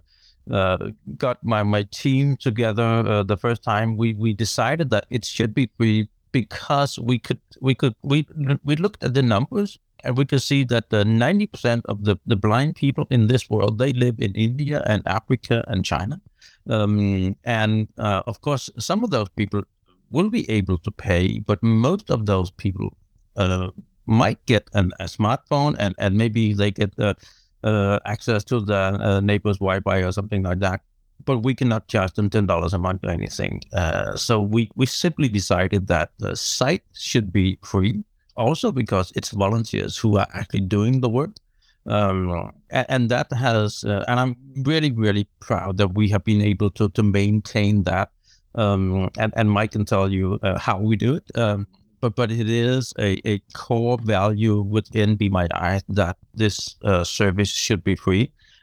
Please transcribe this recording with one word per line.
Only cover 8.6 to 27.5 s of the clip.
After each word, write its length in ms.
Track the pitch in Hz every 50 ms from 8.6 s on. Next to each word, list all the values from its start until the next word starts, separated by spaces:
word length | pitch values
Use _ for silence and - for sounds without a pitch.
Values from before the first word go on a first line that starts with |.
| -
we 120 | 143 151
looked 260 | 160 185 208 - - -
at 100 | 135 120
the 80 | 135
numbers 560 | 127 117 104 101 139 - 131 202 - - - _ _ _ _ _ -
and 120 | 127 120
we 80 | 135 143
could 160 | - 143 127 -
see 200 | - 143 139 131
that 280 | 123 120 117 - -
the 120 | 110 104 101
ninety 440 | 110 113 113 120 151 196 202 208
percent 360 | - - - - 120 117 117 -
of 160 | - 104 104 101
the, 120 | 107 95 - -
the 80 | 117 113
blind 400 | 92 - 107 107 127 143 160 -
people 320 | - 147 139 - 151 156 -
in 180 | 131 120 110
this 220 | 107 131 123 - -
world, 300 | 110 104 98 107 110 107
they 120 | 127 143 127
live 220 | 123 123 123 110 -
in 120 | 117 101 95
India 480 | 107 110 117 127 143 143 147 151 143 -
and 160 | - 107 92 -
Africa 560 | 87 95 110 - - 131 - - - 117 117 -
and 160 | - 110 95 101
China. 380 | - - - 92 117 156 196 _ - _ _ - - _ _ - -
Um, 680 | 113 107 104 104 104 104 101 98 98 95 92 95 104 _ -
and, 420 | 120 117 110 110 107 110 110 110 - -
uh, 240 | 120 113 104 98 95 -
of 140 | - 104 -
course, 280 | - 147 139 127 - - -
some 260 | - - - 175 214 247
of 60 | 202
those 180 | 147 113 101 -
people 340 | - - 104 - - 101 - _ _ _ _ _ _ _ _ -
will 180 | - 151 196 214
be 200 | 247 226 - -
able 260 | 110 104 92 95 92
to 140 | 85 - 104
pay, 480 | - - - 98 87 87 92 101 110 107
but 220 | 104 - 104 - 117
most 480 | 113 113 110 120 147 196 214 - -
of 140 | 123 113 107
those 240 | 104 98 95 92 92
people, 440 | - - - 98 90 98 104 98 - _ _ _ _ _ _ _ -
uh, 320 | 98 95 92 92 92 92 - - - - _ _ _ -
might 380 | - 110 117 156 208 - - -
get 240 | - 113 101 - - -
an, 180 | 101 92 92 - -
a 60 | 92
smartphone 680 | 87 - - 107 107 131 - _ - 151 143 143 147 - -
and, 160 | 104 95 92
and 180 | - 107 98 95
maybe 380 | 110 117 113 107 113 113 104 104
they 180 | 101 101 104
get, 260 | 98 - 104 98 - -
uh, 160 | 107 101 95 - - - - _ _ _